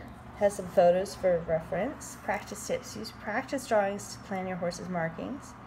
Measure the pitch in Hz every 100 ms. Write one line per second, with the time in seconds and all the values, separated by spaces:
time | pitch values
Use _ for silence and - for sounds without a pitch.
0 | - - - - 202 202 180 196 175 185
1 | 202 - 190 170 165 160 - 170 240 311
2 | - - - 202 - 208 - 170 - 214
3 | 220 - - 214 262 277 254 214 196 202
4 | - - - 190 185 180 175 175 175 175
5 | 165 - 202 277 - -